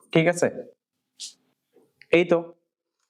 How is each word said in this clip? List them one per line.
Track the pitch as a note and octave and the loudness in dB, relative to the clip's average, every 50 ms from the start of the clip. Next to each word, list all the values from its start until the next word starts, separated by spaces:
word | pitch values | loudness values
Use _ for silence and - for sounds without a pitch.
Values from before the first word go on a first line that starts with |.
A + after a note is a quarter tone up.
| _ _ | _ _
ঠিক | - E3 D#3+ E3+ | 0 2 2 2
আছে? | E3+ F3 C3+ G#2+ - - - - _ _ _ _ _ _ _ _ _ - - - - _ _ _ _ _ _ _ _ _ _ _ _ _ - _ | 0 0 -2 -2 -2 -6 -14 -18 _ _ _ _ _ _ _ _ _ -20 -20 -20 -20 _ _ _ _ _ _ _ _ _ _ _ _ _ -2 _
এই | D#3+ E3+ F3 | 2 2 2
তো। | E3+ E3+ E3 E3 - - _ _ _ _ _ _ _ _ _ _ | 2 0 0 -2 -6 -16 _ _ _ _ _ _ _ _ _ _